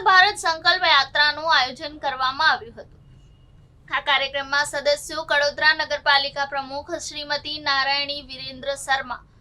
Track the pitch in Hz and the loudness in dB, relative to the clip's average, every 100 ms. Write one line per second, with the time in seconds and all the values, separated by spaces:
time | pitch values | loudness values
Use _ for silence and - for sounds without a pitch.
0 | 392 370 392 403 359 320 339 359 339 294 | 4 6 6 4 -2 0 2 2 4 4
1 | 262 294 294 294 320 302 254 269 311 302 | 4 2 2 2 2 2 2 -4 -12 -6
2 | 285 262 262 269 320 247 226 - - - | -6 -2 -2 2 2 2 -2 -18 -20 -20
3 | - - - - - - - - - 277 | -20 -20 -20 -20 -20 -20 -20 -20 -6 -4
4 | 285 277 269 277 269 285 294 294 285 294 | 2 0 0 -4 -2 0 0 -2 0 0
5 | - 311 320 294 294 285 302 311 302 294 | -2 -6 0 2 0 2 2 2 0 -2
6 | 302 277 277 277 277 277 262 285 294 320 | 2 2 2 -4 -4 -4 -6 -8 -8 -8
7 | - 302 294 294 294 302 294 277 277 277 | -8 -10 -6 -6 -6 -6 -2 0 0 0
8 | 285 285 262 262 269 262 277 277 - 269 | -2 -8 -12 -14 -14 -10 -8 -6 -2 -2
9 | 254 - - _ | -4 -12 -14 _